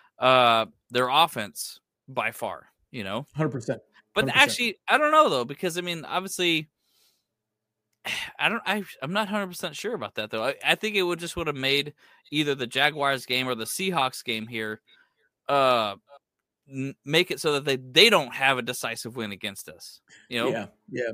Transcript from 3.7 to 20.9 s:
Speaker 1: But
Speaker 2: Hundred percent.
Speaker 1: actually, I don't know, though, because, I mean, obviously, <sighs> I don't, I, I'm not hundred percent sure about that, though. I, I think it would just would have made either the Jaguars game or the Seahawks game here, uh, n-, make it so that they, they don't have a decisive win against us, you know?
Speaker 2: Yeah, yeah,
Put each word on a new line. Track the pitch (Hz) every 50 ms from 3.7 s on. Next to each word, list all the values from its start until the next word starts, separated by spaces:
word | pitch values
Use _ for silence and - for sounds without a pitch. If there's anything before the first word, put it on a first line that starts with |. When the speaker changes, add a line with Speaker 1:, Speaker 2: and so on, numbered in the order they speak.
| 127 110 - _ _ - _ _ _
Speaker 1:
But | 196
Speaker 2:
Hundred | 220 - -
percent. | 254 285 277
Speaker 1:
actually, | - - 247 226 185 - _ -
I | 214 269
don't | 302 302
know, | 311 311 302 247
though, | 160 127 120
because, | 117 143 - - 180 160 180
I |
mean, | 175 180 170 165 147
obviously, | 73 143 180 190 190 - - 180 175 165 156 151 - _ _ _ _ _ _ _ _ _ _ _ _ _ _ _ _ _ _ _ _ _ _ _ _ _ _ _
<sighs> | - - - - - - -
I | 147 160
don't, | 208 233 -
I, | 196 196 214 190 - - -
I'm | 135 143 185
not | 208 220 185
hundred | 208 214 202 185
percent | 175 - - 170 151
sure | - - 208 247
about | 175 110 101 -
that, | - 107 107
though. | 113 110 110
I, | 131 143 110 -
I | 143 165
think | - - 220 208
it | 202 185
would | 175 175 165
just | 170 165 -
would | 175 165 156
have | 143
made | 135 131 135 139 143 143 147 - _ _ _ _ _ _ _
either | 143 147 156 147 139
the | - 127 113
Jaguars | - 131 143 151 156 151 143 139 135 131 -
game | - 123 127 131 127
or | 127
the | 113 110
Seahawks | - - - 190 190 180 160 131 131 - - -
game | 123 113 110 110 113
here, | 120 113 110 107 107 - _ _ _ _ _ _ _ _ _ _ _ _ _ -
uh, | 139 139 135 131 123 117 110 104 101 101 _ _ - - _ _ _ _ _ _ _ _ _ 139
n-, | 135 135 135 139 - _ _
make | 139 147 170 180 -
it | 147 135
so | - 156 147
that | 139 139
they, | 147 135 127
they | 127 127 127 165 202 233
don't | 208 175 143 120 -
have | - 135 135 135 127
a |
decisive | 120 123 123 - - 117 113 - - 117 123
win | 127 113 104
against | 101 95 - 104 98 - - -
us, | 80 85 - - - - _ _ - - _ _
you | 120 117
know? | 117 131
Speaker 2:
Yeah, | 113 113 101 - _ _ _
yeah, | -